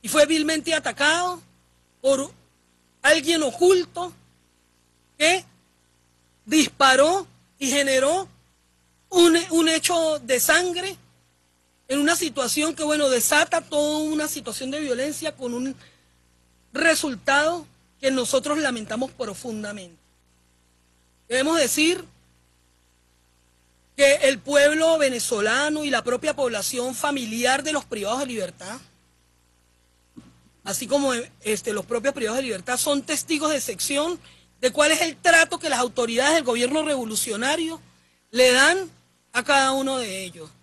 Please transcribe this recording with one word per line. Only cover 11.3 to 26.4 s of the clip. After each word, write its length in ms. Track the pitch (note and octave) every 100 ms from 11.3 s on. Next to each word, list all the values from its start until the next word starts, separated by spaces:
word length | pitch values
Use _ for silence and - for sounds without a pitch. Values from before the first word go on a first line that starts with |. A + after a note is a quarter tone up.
| _ _ _ _ _ _
en 100 | C#4
una 180 | D4 E4+
situación 580 | D#4+ B3 B3 D4 D#4
que, 100 | D4+
bueno, 240 | D4+ D4+ C#4
desata 520 | B3+ - D4+ E4+ E4
toda 380 | E4 D4 D4 D4+
una 300 | D#4 D#4 D4+
situación 420 | D4+ A#3+ G#3+ C4
de 100 | C#4+
violencia 540 | D4 A#3+ C#4+ D4 D#4
con 200 | D4 B3
un 200 | A#3+ C4 C4 - _ _ _ _ _ _ _ _
resultado 920 | C4 E4 D#4 D4+ A3+ - C#4 D4+ F4 D4+ _ _ _
que 120 | C4+
nosotros 480 | C4 A#3+ C4+ D4 D4+
lamentamos 520 | C#4+ A#3+ G#3+ A3 C4
profundamente. 840 | - A3+ F#3+ B3 G#3+ G#3 G#3 F3 E3 _ _ _ _ _ _ _ _ _ _ _ _ _
Debemos 300 | B3 C#4+ E4
decir 460 | C4+ - D#4 F#4 - _ _ _ _ _ _ _ _ _ _ _ _ _ _ _ _ _ _ -
que 180 | C#4
el 240 | C#4+ C#4 C4+
pueblo 600 | C4 C#4+ C#4+ D#4 D#4+ D#4+
venezolano 840 | C#4 B3 - A3 G#3 A#3+ D4+ D4+
y 60 | D4
la 120 | B3
propia 320 | A3 B3 D4+
población 600 | D4